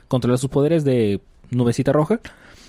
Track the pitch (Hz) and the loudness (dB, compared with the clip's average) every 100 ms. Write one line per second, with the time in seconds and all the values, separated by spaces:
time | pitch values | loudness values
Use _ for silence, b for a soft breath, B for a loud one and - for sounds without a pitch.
0 | b 127 120 123 135 143 147 165 143 123 | b -2 0 -2 -2 -2 0 0 2 0
1 | 107 98 - - - 120 120 117 135 147 | 0 -2 -6 -20 -8 -2 0 0 0 0
2 | 151 226 - B B B | 0 -2 -4 B B B